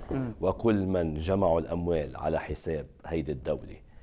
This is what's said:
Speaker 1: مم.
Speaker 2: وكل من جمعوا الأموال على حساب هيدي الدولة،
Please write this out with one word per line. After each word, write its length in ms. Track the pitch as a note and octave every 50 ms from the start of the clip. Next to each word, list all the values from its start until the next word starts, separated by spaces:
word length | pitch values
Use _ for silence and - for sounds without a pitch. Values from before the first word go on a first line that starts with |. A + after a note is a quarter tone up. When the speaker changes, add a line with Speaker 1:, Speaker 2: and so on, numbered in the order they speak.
| - -
Speaker 1:
مم. 220 | - C3+ C3 A#2+ A2 -
Speaker 2:
وكل 440 | - F#2 F#2+ - - A2+ G#2+ G2+ F#2+
من 280 | F#2 F#2+ F2+ E2+ E2 D2+
جمعوا 460 | D2+ D#2+ F2 F#2+ G2+ G2 E2+ E2 E2
الأموال 580 | D#2 - E2+ F2 E2+ E2+ E2+ D#2+ C#2+ C2 B1+
على 220 | - C#2+ D#2+ D#2+ D2+
حساب 460 | - - D#2 - - F2 D#2+ D2 C2+ - - - -
هيدي 260 | - E2 E2 D2 D2+
الدولة، 440 | D2 B1+ - D#2 D2+ C2+ - - - - - - - -